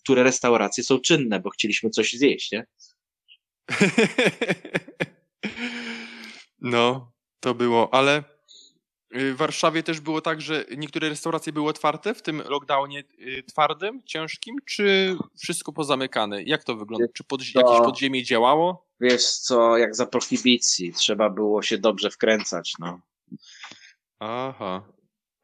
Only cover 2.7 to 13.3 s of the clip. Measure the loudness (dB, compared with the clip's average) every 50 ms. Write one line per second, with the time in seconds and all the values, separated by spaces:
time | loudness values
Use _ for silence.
2.7 | _ _ -20 -20 _ _ _ _ _ _ _ _ _ _ _ _ _ _ _ -6
3.7 | 0 2 2 4 4 4 2 2 2 2 2 2 0 0 -2 -4 -4 -6 -6 -8
4.7 | -8 -8 -8 -10 -10 -10 -10 -10 _ _ _ _ _ _ -12 -12 -10 -10 -10 -10
5.7 | -10 -10 -10 -12 -12 -12 -14 -16 -18 -18 -18 -20 -20 -20 -20 _ _ _ -6 -2
6.7 | 0 2 2 2 0 -2 -8 -16 _ _ _ _ _ _ -4 -2 0 0 2 2
7.7 | 4 4 4 4 4 4 4 4 2 0 -2 -6 _ _ _ _ _ -20 -20 _
8.7 | _ _ _ _ _ _ _ _ -8 -6 -4 -4 -2 -2 -2 -2 0 0 0 0
9.7 | 0 0 -2 -4 -6 -6 -4 -4 -4 -4 -2 -4 -4 -6 -6 -4 -4 -4 -4 -6
10.7 | -8 -10 -10 -8 -6 -4 -4 -4 -4 -4 -4 -4 -4 -4 -4 -6 -4 -2 -2 -2
11.7 | -2 -2 -2 -2 -2 -2 -4 -6 -8 -6 -6 -8 -8 -6 -4 -4 -4 -4 -2 -2
12.7 | -2 -2 -2 -4 -8 -12 -16 _ _ _ -14 -12